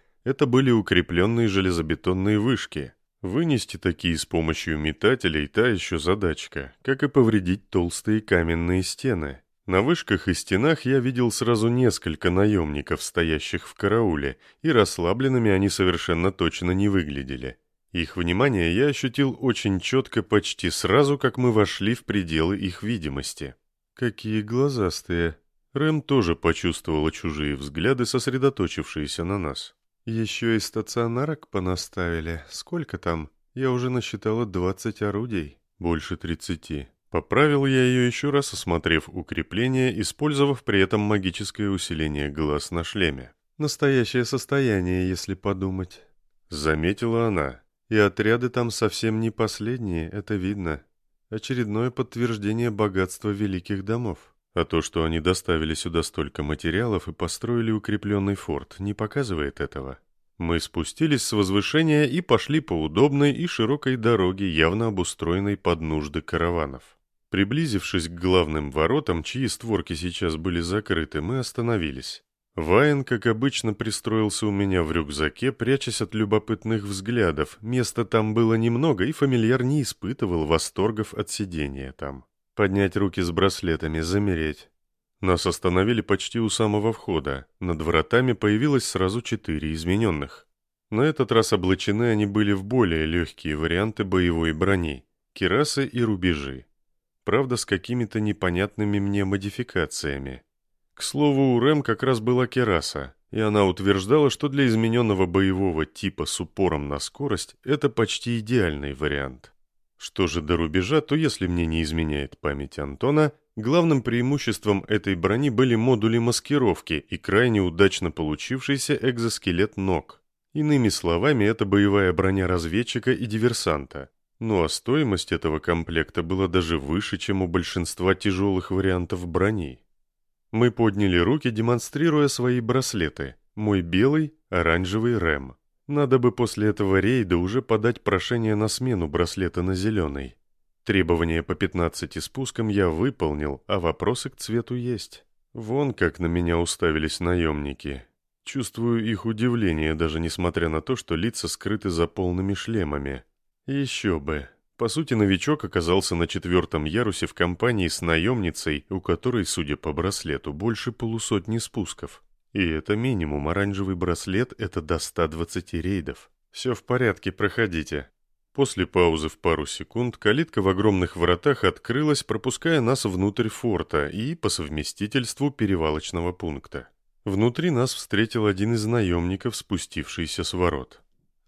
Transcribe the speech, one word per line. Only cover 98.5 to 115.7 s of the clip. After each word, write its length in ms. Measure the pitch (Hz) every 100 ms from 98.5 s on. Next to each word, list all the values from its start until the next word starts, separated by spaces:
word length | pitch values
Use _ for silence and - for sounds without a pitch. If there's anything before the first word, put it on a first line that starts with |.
| 87 104 - 104 101
мне 260 | 101 101 95
модификациями. 1160 | 98 101 - 120 92 76 - 76 69 67 65 _ _ _ _ _
К 80 | -
слову, 540 | - 139 147 135 135 120
у 40 |
Рэм 220 | 135 151
как 200 | 135 107
раз 200 | 127 120
была 260 | 113 123 123
кираса, 680 | 127 113 85 - 73 65 _ -
и 100 | 107
она 240 | 110 104 95
утверждала, 640 | 90 95 98 98 151 143
что 180 | - 147
для 180 | 139 131
измененного 600 | 110 113 117 110 95 92
боевого 600 | 95 95 92 95 78 76
типа 400 | - 90 - 73
с 140 | -
упором 480 | 87 - 92 76 71
на 120 | 71
скорость 580 | - - 143 98 - - 123
это 240 | 143 143
почти 500 | - 110 - 120 117
идеальный 540 | 107 123 87 71 71
вариант. 580 | 67 73 71 67 64 - _ _ _ _ _
Что 300 | - - 87
же 140 | 82
до 140 | 76 85
рубежа, 460 | 82 90 92 151
то 140 | 151 151
если 320 | 156 - 90
мне 180 | 87 82
не 180 | 82
изменяет 560 | 76 82 78 73 69 -
память 400 | 76 69 71 -
Антона, 540 | 71 73 131 151 151 - _ -
главным 460 | 113 170 165 139
преимуществом 800 | 120 120 123 143 - - 104 98 -
этой 280 | 104 101 90
брони 340 | 92 113 147
были 260 | 110 131